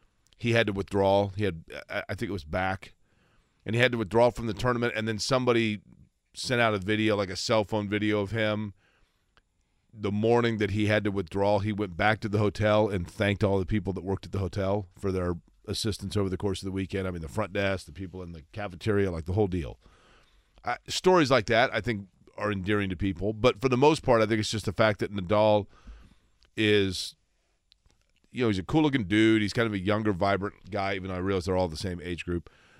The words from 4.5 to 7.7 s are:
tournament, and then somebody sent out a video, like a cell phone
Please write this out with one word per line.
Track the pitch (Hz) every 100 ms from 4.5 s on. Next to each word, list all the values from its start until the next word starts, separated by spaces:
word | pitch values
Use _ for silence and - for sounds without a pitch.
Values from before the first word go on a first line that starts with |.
tournament, | 98 123 120 117 110
and | 110
then | 107
somebody | - 131 123 117 113 104 _ - - _ _
sent | - - 123
out | 113
a | 104
video, | 92 107 110 104
like | 95
a | 92
cell | - 113
phone | 101